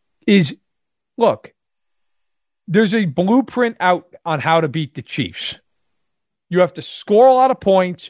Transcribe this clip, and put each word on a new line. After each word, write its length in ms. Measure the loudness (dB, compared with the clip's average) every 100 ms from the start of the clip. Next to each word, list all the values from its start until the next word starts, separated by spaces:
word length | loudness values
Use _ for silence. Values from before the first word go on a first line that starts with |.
| _ _ 2
is, 320 | 2 2 -6 _ _ _ _ _ -2
look, 380 | -2 -2 -8 _ _ _ _ _ _ _ _ _ _ _ -4
there's 260 | 0 2
a 120 | 0 -2
blueprint 680 | -2 0 0 0 -2 -4 -2
out 340 | 0 0 -4 -14
on 160 | -6 -4
how 220 | 0 0
to 80 | 0
beat 240 | -4 -8
the 80 | -12
Chiefs. 540 | -12 -8 -8 -10 -16 -16 _ _ _ _ _ _ _ _ -4
You 120 | 0
have 120 | 0
to 80 | -2
score 460 | -16 -12 0 4 4
a 60 |
lot 180 | 4 2
of 80 | 0
points, 500 | 0 0 0 -6 -16